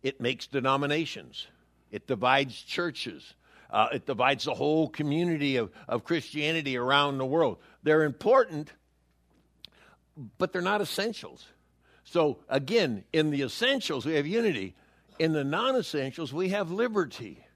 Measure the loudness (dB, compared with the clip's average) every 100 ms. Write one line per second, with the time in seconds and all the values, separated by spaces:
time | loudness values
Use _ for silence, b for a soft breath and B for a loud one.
0 | -6 -4 -4 -4 -4 -2 0 2 0 -2
1 | -4 -8 -14 -16 -16 _ _ _ _ -14
2 | -6 0 4 4 2 -6 -10 -6 -6 -6
3 | -10 -12 -20 _ b b b 2 2 0
4 | -4 0 2 2 -2 -2 0 2 0 -2
5 | -2 0 0 0 2 0 0 B B -6
6 | -2 -4 -4 -4 -2 0 -2 -2 2 4
7 | 4 0 0 2 2 0 b b 2 4
8 | 2 0 4 4 4 -2 -10 -16 _ _
9 | _ _ _ _ _ _ -20 b b b
10 | _ -18 -18 _ -4 -2 0 0 -2 -4
11 | -4 -6 -14 -20 -20 _ _ _ b b
12 | -4 2 2 0 _ -2 2 2 2 0
13 | -2 2 2 2 -2 0 0 2 0 -4
14 | 0 0 0 0 0 -2 -6 -12 b b
15 | b -2 0 2 0 0 2 0 0 -4
16 | -4 -6 -8 -4 -2 -2 -4 -2 0 0
17 | -2 -4 -14 -16 -20